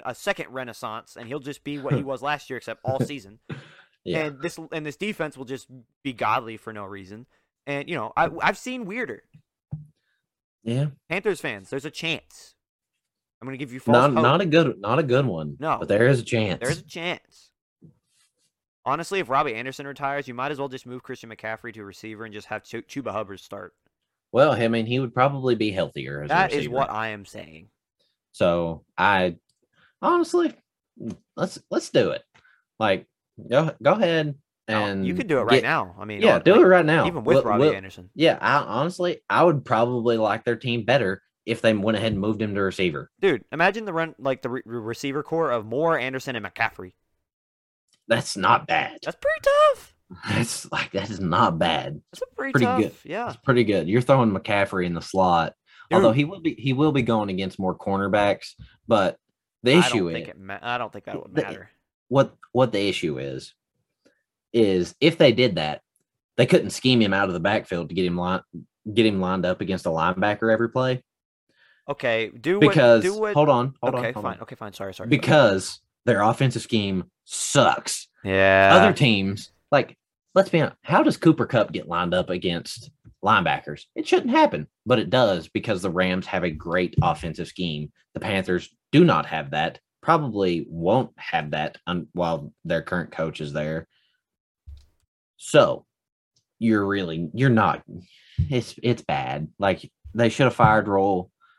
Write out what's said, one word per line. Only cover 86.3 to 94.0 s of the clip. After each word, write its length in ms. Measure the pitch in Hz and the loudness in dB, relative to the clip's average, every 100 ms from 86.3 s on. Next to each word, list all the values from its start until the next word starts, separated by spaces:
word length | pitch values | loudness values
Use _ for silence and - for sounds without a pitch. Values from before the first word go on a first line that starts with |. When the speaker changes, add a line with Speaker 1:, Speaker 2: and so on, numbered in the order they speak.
| 92 | -4
Speaker 2:
a 60 | 87 | -4
great 440 | 76 85 87 87 - | -6 -4 -2 0 0
offensive 460 | 85 80 85 78 82 | 0 -2 -6 -8 -12
scheme. 420 | - 87 76 76 _ _ | -8 -6 -6 -10 _ _
The 60 | - | -10
Panthers 480 | 110 98 92 90 - _ - | -4 -4 -2 -4 -6 _ 0
do 100 | 147 | 4
not 240 | 170 80 - | 6 4 0
have 240 | 80 69 | -6 -6
that, 300 | 73 82 - _ _ | -4 -4 -6 _ _
probably 640 | - 165 139 101 92 85 - | 0 0 0 -2 0 -2 -6
won't 420 | 82 85 123 - _ | -4 0 0 0 _
have 340 | - 82 76 | -6 -6 -4
that 280 | 76 78 - - | -6 -6 -10 -8
un-, 180 | 90 76 | -8 -6
while 400 | 87 85 80 71 _ | -4 -4 -4 -8 _
their 180 | 82 82 | -4 -4
current 280 | - 87 - | -2 -6 -6
coach 300 | - 80 76 | -6 -6 -6
is 120 | 76 | -8
there. 360 | 76 78 80 - _ | -6 -6 -6 -10 _